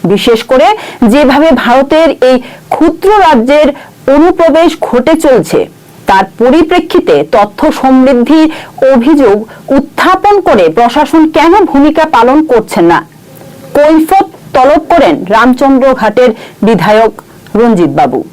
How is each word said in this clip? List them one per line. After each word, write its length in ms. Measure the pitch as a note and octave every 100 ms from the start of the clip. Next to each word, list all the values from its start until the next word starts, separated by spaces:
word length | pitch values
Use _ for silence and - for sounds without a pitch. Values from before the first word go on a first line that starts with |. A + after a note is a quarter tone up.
বিশেষ 360 | E3+ G3 A#3+ A3+
করে 240 | - B3+ E4+ A4 - - A#3
যেভাবে 360 | C#4 C4+ C#4 D#4+ B3+
ভারতের 440 | G#3 B3+ C#4 D#4 D#4+ - C4
এই 80 | B3+ - - -
ক্ষুদ্র 400 | - D#4+ E4 F#4+ G#4+ F4
রাজ্যের 420 | C4+ A#3+ D4 D4+ - - - -
অনুপ্রবেশ 560 | C#4+ E4+ F4 E4 D4+ E4+ -
ঘটে 340 | - B3 - D#4+
চলছে, 360 | D4+ A#3+ D#3 C#3+ - - - - -
তার 180 | F#3+ G3 -
পরিপ্রেক্ষিতে 760 | A#3+ D#4 E4+ F4+ - F4+ - C#3+ D3+
তথ্য 280 | A3+ G#3 - D4+
সমৃদ্ধি 680 | D4+ C4 C4 B3+ B3 A#3+ D#4 D#4 - - - C4
অভিযোগ 440 | C4+ A#3+ C#4+ B3 G#3 A3+ - - C#4
উত্থাপন 580 | - - E4+ F#4 G4+ G4+
করে 240 | F#4 A#3+ E3 A#3
প্রশাসন 460 | A#3 C#4 C#4 D#4+ D#4 D#4+
কেন 160 | D#4+ G4+
ভূমিকা 400 | F4 C#4 D4 D#4 D#4 B3
পালন 220 | A#3+ D4 D#4
করছেন 340 | A3+ G#3+ - E3+
না, 60 | E3 - - - - - - -
কৈফত 520 | - D4+ D#4+ D#4+ G4 G4 - -
তলব 260 | C#4+ C4 D#4 D#4
করেন 220 | E4+ A#3+ - F3+
রামচন্দ্রঘাটের 960 | A3 B3 B3 C#4 C4 C4 B3+ G#3+ G#3+ B3 A3 - -
বিধায়ক 500 | G#3 G#3 E3 G#3+ A3 - - - - G#3
রঞ্জিত 340 | A#3+ G3 D#3+ C#3+
বাবু। 200 | C#3 B2+ -